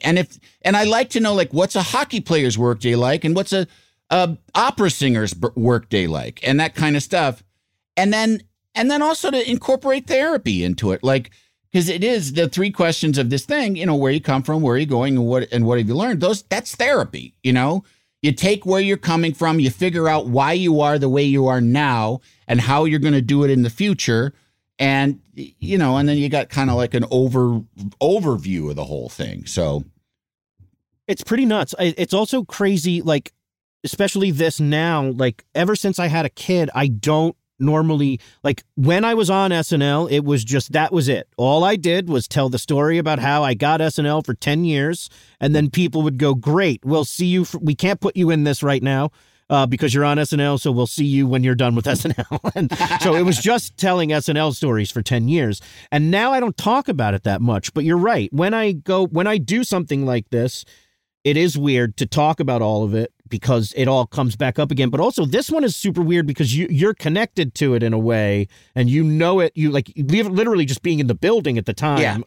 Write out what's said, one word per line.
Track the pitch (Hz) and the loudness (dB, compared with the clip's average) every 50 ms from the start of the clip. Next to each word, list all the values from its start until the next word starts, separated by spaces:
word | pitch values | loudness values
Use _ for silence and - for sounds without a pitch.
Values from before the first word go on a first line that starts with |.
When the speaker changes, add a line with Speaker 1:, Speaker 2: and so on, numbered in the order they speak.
| - | -2
Speaker 1:
And | 147 170 180 | 0 0 0
if, | 175 - - - _ _ _ _ - | 0 -2 -8 -20 _ _ _ _ -2
and | 180 196 | 0 0
I | 208 214 | 2 2
like | 214 220 233 262 - | 2 2 0 0 -2
to | - 262 | -2 -2
know, | 226 214 208 | 0 0 0
like, | 190 170 135 - | 0 0 0 0
what's | 156 185 190 - | 0 0 0 0
a | 196 175 | -2 -4
hockey | - - 254 285 - - 208 | -2 -2 -2 -2 -2 -4 -6
player's | - - 170 156 139 123 107 110 | -2 0 0 0 0 0 0 0
work | 120 120 120 107 | 0 0 0 0
day | 117 123 120 | 0 0 0
like, | 117 123 127 139 131 - | 2 2 0 0 0 0
and | 160 165 | 0 0
what's | 190 196 - 196 | 0 -2 -2 -2
a, | 190 175 - _ _ _ _ _ _ _ - | -2 -2 -4 _ _ _ _ _ _ _ -2
a | 160 180 180 175 160 - _ _ - | 0 2 2 0 -2 -6 _ _ -2
opera | 175 226 - - - 208 175 | 0 0 0 0 0 0 0
singer's | - - 143 135 120 113 107 95 85 | 0 0 0 2 2 2 0 -2 -4
b-, | 87 85 113 - | -4 -6 -4 -2
work | 123 113 120 123 113 - - | 0 2 2 2 2 0 -2
day | - 101 90 | -2 0 0
like, | 82 80 71 58 58 - - - | 0 -2 -4 -6 -8 -10 -6 -2
and | 123 135 147 | 0 0 0
that | 160 156 - | 0 -2 -2
kind | - 156 151 147 | -2 0 0 0
of | 143 - | -2 -2
stuff. | - 202 175 156 135 120 - - _ _ _ _ _ _ _ _ _ - | -2 0 0 0 0 -2 -6 -12 _ _ _ _ _ _ _ _ _ -2
And | - 190 202 214 | 0 2 2 2
then, | 220 220 220 220 208 - _ _ _ _ _ - | 2 2 0 0 -2 -4 _ _ _ _ _ -4
and | 220 233 262 | -2 0 0
then | 285 294 294 | 0 0 0
also | 311 320 - - 381 262 | 0 -2 -2 -2 -2 -2
to | 254 233 247 | -2 -2 -2
incorporate | 240 - - - 262 262 277 269 262 277 - | -4 -2 0 0 0 0 2 0 0 0 -2
therapy | - 320 262 285 320 330 254 - 120 98 90 87 | -2 0 0 2 2 0 -2 -2 -2 -2 0 0
into | 90 92 - 113 101 92 | -2 -2 0 0 -2 -2
it, | - - | 0 0
like, | 131 135 135 117 - _ _ _ _ _ _ _ _ - | 0 0 0 -2 -4 _ _ _ _ _ _ _ _ -2
'cause | 185 165 175 | 0 0 0
it | 170 175 190 | -2 -2 0
is | 240 247 220 156 135 131 | 0 0 0 -2 -2 0
the | 165 170 147 | 0 0 0
three | - 175 190 208 | 0 -2 -2 -2
questions | 196 - 175 165 160 - - 156 139 143 | 0 0 0 0 0 0 0 0 0 0
of | 131 120 | 0 0
this | 139 135 - | -2 -2 -2
thing, | - 294 294 254 208 190 | -2 -2 -2 0 -2 -2
you | 165 175 | -2 0
know, | 185 151 | 0 0
where | 143 139 135 139 | 2 2 2 0
you | 156 | 0
come | - - 135 135 131 | 0 -2 -2 -2 0
from, | - 151 160 156 | -2 -2 0 2
where | 131 120 | 2 2
are | 131 | 0
you | 156 | 0
going, | 147 135 117 127 139 135 | 0 0 0 0 2 2
and | 127 120 | 0 2
what, | 117 127 127 123 - | 2 0 0 -2 -2
and | 120 120 113 | 0 0 2
what | 113 123 120 | 2 2 2
have | 113 104 | 0 0
you | 120 | 0
learned? | 156 214 254 220 143 | 0 0 -2 -2 0
Those, | 170 185 214 202 - | 0 0 0 -2 -4
that's | - 190 226 226 - - | -6 -6 -6 -6 -6 -6
therapy, | - 240 262 285 214 131 - - 69 62 64 _ _ - | -2 0 2 2 0 0 -2 -6 -14 -14 -16 _ _ -2
you | 127 127 | 0 2
know? | 127 127 143 170 196 - _ _ _ _ _ _ _ - | 2 2 2 0 -2 -6 _ _ _ _ _ _ _ -2
You | 147 127 | -2 0
take | - - 190 208 202 - | 0 2 0 0 0 0
where | 185 185 190 196 | 0 0 2 2
you're | 196 196 196 | 0 0 -2
coming | - 170 165 165 170 165 151 | -2 0 0 0 0 0 -2
from, | - 170 160 160 165 | -2 0 0 2 2
you | 139 127 | 2 0
figure | - - 180 185 165 170 160 160 | 0 0 -2 0 0 0 0 2
out | 156 151 110 | 2 0 0
why | 123 120 135 135 147 170 | 0 0 2 2 2 2
you | 180 185 175 156 147 147 | 2 2 2 2 4 4
are | 147 151 147 | 2 2 2
the | 139 135 | 0 2
way | 127 143 143 | 2 2 2
you | 143 139 139 131 | 2 2 2 2
are | 131 127 127 | 2 2 2
now | 120 117 123 143 151 139 123 113 110 110 127 131 _ _ _ _ _ | 2 2 2 2 2 2 0 0 0 -2 -4 -6 _ _ _ _ _
and | - 123 120 | -2 0 0
how | 113 123 139 147 160 | 2 2 2 2 2
you're | 160 151 147 | 2 0 0
gonna | 139 151 147 139 120 | 2 2 2 2 2
do | 110 143 143 143 | 2 2 2 4
it | 139 | 4
in | 135 127 120 | 4 2 2
the | 117 | 0
future. | - - 196 208 185 - - - 117 113 123 143 - _ _ _ _ _ _ _ _ - | 0 -2 -2 -2 -2 -2 -2 0 0 0 0 -2 -6 _ _ _ _ _ _ _ _ -2
And, | 139 139 139 135 139 139 139 - _ _ - | 0 0 2 2 0 0 -2 -4 _ _ -16
y-, | 139 139 139 - - | -16 -16 -16 -14 -10
you | - 170 196 185 | -6 -2 0 0
know, | 160 131 127 139 | 2 2 2 2
and | 143 147 | 2 2
then | 147 147 | 2 0
you | 139 139 | 0 0
got | 147 143 127 - | -2 -2 -4 -4
kinda, | - 143 135 131 123 | -2 -2 0 0 0
like, | 123 123 113 - | 0 0 0 -2
an | 120 117 - 127 | -2 -2 0 2
over-, | 127 131 127 127 131 123 120 120 113 - - _ - 98 101 - - 135 | 2 2 2 2 2 2 2 0 -2 -4 -8 _ -12 -12 -10 -6 -2 0
overview | 156 190 220 180 151 120 95 71 95 92 85 76 73 | 2 2 2 0 0 -2 -2 -2 -4 -4 -4 -4 -6
of | 73 | -6
the | 73 71 | -6 -8
whole | 67 76 69 60 58 | -8 -8 -8 -8 -10
thing. | - - 65 55 50 50 - | -10 -10 -10 -8 -10 -12 -12
So | - - 92 82 76 71 73 71 - _ _ _ _ _ _ _ _ _ _ _ _ _ _ - _ _ _ _ _ _ _ _ | -8 -4 -2 -2 -2 -2 -4 -6 -10 _ _ _ _ _ _ _ _ _ _ _ _ _ _ -20 _ _ _ _ _ _ _ _
Speaker 2:
It's | - 190 - - | -8 -8 -6 -4
pretty | - 226 240 269 | -2 0 2 2
nuts. | 226 214 208 160 - - - | 2 2 0 -2 -4 -4 -2
I, | 180 175 160 - | -2 -2 -2 -2
it's | 175 - - | -4 -2 0
also | 196 220 - - 262 190 | -2 0 0 -2 -4 -4
crazy, | - - - 202 196 202 175 147 180 175 170 - | -4 -4 -2 0 0 0 0 0 0 -2 -2 0
like, | 160 151 143 - - _ _ _ _ _ _ _ _ _ _ - | 0 0 -2 -2 -6 _ _ _ _ _ _ _ _ _ _ -12
especially | 143 - - 202 196 - 196 196 196 | -8 -4 -2 -2 0 0 0 0 0
this | 151 135 165 165 - - | 0 0 0 0 0 0
now, | 151 143 151 151 165 170 165 151 139 135 | 0 0 0 0 0 0 0 -2 -2 -2
like, | 127 123 131 123 117 _ - _ - | -2 0 -2 -2 -2 _ -10 _ -4
ever | 156 175 190 214 | -2 0 0 0
since | - - 196 185 - | 0 0 -2 -2 -2
I | 175 | -2
had | 160 156 165 156 | -2 0 -2 -2
a | 135 | -4
kid, | - - - - 185 175 160 143 - | -6 -8 -4 -2 0 0 0 0 0
I | 127 147 | 0 0
don't | 139 110 104 - 147 151 156 160 170 - _ _ _ _ - | 0 0 -2 0 0 2 2 2 0 -2 _ _ _ _ -2
normally, | 131 147 151 156 160 160 156 143 143 139 131 117 - - _ _ - | 0 0 2 2 2 2 2 2 0 0 0 -2 -6 -12 _ _ -2
like, | 143 123 - - _ - | -2 -2 -4 -6 _ -4
when | - 127 147 175 190 220 | 0 2 2 4 2 2
I | 233 233 | 2 2
was | 226 208 170 | 2 2 2
on | 190 196 196 190 175 | 2 2 2 2 2
S | 165 156 - 180 | 0 0 0 0
N | 147 139 | 0 2
L, | 143 143 151 170 | 2 2 0 0
it | 110 139 147 | 0 0 0
was | 143 143 143 131 110 | 0 0 0 0 0
just, | 110 135 135 - - 143 | 0 -2 -2 -2 0 0
that | 156 156 147 190 | 0 0 2 0
was | 170 131 127 | 0 0 0
it. | 131 92 - _ _ | 0 -2 -4 _ _
All | - 120 131 147 160 175 | -2 0 2 2 2 2
I | 196 220 | 2 0
did | 196 151 175 170 190 185 170 | 0 0 0 0 0 0 -2
was | 151 123 - - | -2 -2 -2 -2
tell | - 151 135 131 | -2 0 0 0
the | 123 117 | -2 -4
story | - - 151 139 143 151 165 | -4 -2 0 0 2 2 0
about | 175 156 156 156 127 | 0 0 0 -2 -2
how | 117 139 143 151 151 | 0 0 0 0 0
I | 135 123 | 0 0
got | 101 143 147 160 156 | 0 0 0 2 2
S | 160 156 - - | 0 -2 -2 -2
N | 147 | -2
L | 147 151 156 151 | 0 0 -2 -2
for | - 117 | -4 -6
ten | - - 147 147 160 175 | -4 -2 -2 0 0 0
years, | 170 151 143 139 156 175 - - - _ - - _ _ - | 0 0 0 0 -2 -4 -6 -10 -16 _ -20 -20 _ _ -4
and | - 147 151 | 0 2 2
then | 151 151 139 | 2 2 2
people | - 180 185 160 139 160 151 | 2 0 0 0 0 0 0
would | 156 135 | 0 0
go, | 123 151 143 135 | 0 0 0 0
"Great, | 123 110 147 151 185 196 170 123 - - | 0 0 0 2 2 2 2 0 -2 -2
we'll | 131 156 156 147 | 0 0 0 0
see | - - - 180 | -2 -4 -2 0
you | 180 180 185 175 | 0 2 0 0
for, | - - 160 | -2 -4 -4
we | 165 151 143 | -2 -2 -2
can't | - - 185 202 - | 0 0 -2 -2 0
put | - 196 - | -2 -4 0
you | 185 180 165 | 0 0 2
in | 165 151 147 | 2 2 2
this | 147 139 - 151 | 0 0 -2 0
right | 143 139 131 127 | 0 0 0 0
now, | 139 135 135 143 151 - _ _ _ _ _ _ - | 0 0 0 -2 -4 -6 _ _ _ _ _ _ 0
uh, | 143 139 135 | 0 2 2
because | 123 131 - 165 143 113 | 2 0 0 0 0 2
you're | 139 143 | 2 2
on | 147 147 151 | 2 2 0
S | 151 - 165 | 0 0 0
N | 143 | 0
L, | 143 143 143 131 | 0 0 0 0
so | - 151 127 | 0 0 0
we'll | 120 123 | 0 0
see | - - - 143 | -2 -2 -2 0
you | 143 139 139 139 | 0 2 2 2
when | 127 131 131 127 | 2 2 2 2
you're | 127 127 | 2 2
done | 117 135 123 117 | 2 2 2 0
with | 117 110 | 0 0
<laughs> | 139 - - | -2 -2 -2
S | - | -2
N | 165 - - 120 - | -4 -4 -4 -6 -6
L." | - - - 226 - | -6 -6 -6 -4 -4
And | 185 165 123 156 - - - 165 - - | -2 -2 -2 -2 -2 -2 -2 0 0 2
so | 190 156 | 2 2
it | 170 175 | 2 2
was | 185 160 107 | 2 0 0
just | - 202 240 233 - - - | 0 0 0 0 -2 -6 -8
telling | - 190 185 180 180 165 151 151 | -2 0 0 2 2 0 0 0
S | 151 - - | -2 0 0
N | 147 151 | 0 0
L | 156 151 127 | 0 -2 -2
stories | - - 139 117 107 101 - - | -2 -2 0 0 0 0 -2 -4
for | 120 104 | -4 -4
ten | - 127 117 113 127 | -2 0 0 0 2
years. | 160 170 135 110 101 - - - - - - - - | 2 2 0 0 -2 -6 -10 -18 -20 -20 -10 -4 -2
And | 147 151 160 | 0 2 2
now | 180 202 226 254 269 | 2 2 2 2 0
I | 262 | 0
don't | 247 220 - | 0 -2 -4
talk | - - 208 240 269 269 - | -2 0 0 0 0 0 -2
about | 196 135 113 107 98 | -2 0 0 0 0
it | 95 - | 0 0
that | 107 98 95 120 | -2 -2 0 0
much, | 120 110 98 - - - | 0 0 0 -2 -4 -4
but | - 147 | -2 0
you're | 160 170 175 | 2 2 2
right. | 180 226 233 151 101 - - | 2 2 2 0 -2 -2 -2
When | 139 175 202 220 | 0 0 0 0
I | 226 220 208 190 | 0 0 -2 -2
go, | 143 - - 190 190 190 | -4 -2 -2 0 0 0
when | 175 156 165 185 | 0 0 0 0
I | 208 214 208 | 0 0 -2
do | 131 113 190 240 254 | -2 -2 -2 -2 -2
something | - 202 185 165 - 143 139 139 | -2 -2 -2 -2 -2 -2 -2 -2
like | 131 123 117 107 - | 0 -2 -2 -2 -2
this, | 123 117 120 123 - - - _ - _ _ _ _ _ _ _ _ _ - | -2 -2 -2 -2 -4 -8 -16 _ -20 _ _ _ _ _ _ _ _ _ -2
it | 143 147 | 0 2
is | 156 175 175 143 147 | 2 2 2 0 0
weird | 143 143 135 123 120 113 - - | 0 0 0 0 0 -2 -2 -4
to | 131 | -4
talk | 110 - 156 147 151 165 - | -2 0 2 2 2 2 0
about | 156 135 123 117 110 | -2 -2 0 0 0
all | 107 110 107 110 | 0 0 0 0
of | 101 104 | 0 -2
it | 113 113 - _ _ _ - | -2 -4 -4 _ _ _ -8
because | 120 104 - 123 127 117 107 - - | -8 -4 0 0 2 2 0 -2 -2
it | - 131 | -2 0
all | 127 135 131 120 | 2 2 2 0
comes | - - 147 131 123 101 | -2 -2 -2 -2 -2 -2
back | 107 147 127 - - | -2 -2 -2 -2 -2
up | 151 143 156 | -2 -2 0
again. | 127 135 123 | 0 0 0
But | 113 135 | 0 0
also, | 175 247 247 - 165 | 0 0 0 0 -2
this | 131 139 240 277 - | 0 0 -2 -2 0
one | 311 320 285 | 0 0 0
is | 226 - | 0 -2
super | - - 202 151 175 170 | -2 -4 -4 -2 0 0
weird | 160 175 175 160 | 2 2 2 0
because | 143 139 - 151 117 120 | 0 0 0 0 0 0
you, | 151 185 - | 0 -2 0
you're | 160 135 180 214 208 | 0 2 2 2 0
connected | - - 156 160 202 233 - - 190 160 127 - | 0 -2 -2 0 0 -2 -2 -2 -4 -4 -4 -2
to | - 151 135 123 | -2 0 2 2
it | 117 117 | 2 2
in | 113 110 | 0 0
a | 110 | 0
way, | 113 120 117 110 107 101 101 101 101 - _ - _ _ - | 0 0 2 2 2 2 0 0 -2 -4 _ -16 _ _ -2
and | 127 123 123 | 0 2 2
you | 131 156 160 | 2 2 2
know | 156 151 156 170 175 185 190 | 2 2 2 2 2 2 2
it. | 175 156 - | 2 0 0
You, | 156 151 151 | 0 0 0
like, | 139 143 113 - - 151 143 131 | 0 0 -2 -4 -6 -4 -2 0
we | 156 | 2
have | 165 196 202 | 2 0 0
literally | 185 190 226 240 220 180 156 | 0 0 2 2 2 2 0
just | 131 135 - - | 0 -2 -4 -2
being | 175 165 147 | -2 0 0
in | 143 120 | 0 0
the | 110 | 0
building | - - 185 226 226 - 143 120 117 | 0 0 2 2 2 0 0 -2 -2
at | 95 | -2
the | - 104 | -4 -4
time, | - 151 156 143 151 | -4 -2 0 0 2
Speaker 1:
Yeah. | 156 120 104 110 120 | 0 0 0 -2 -4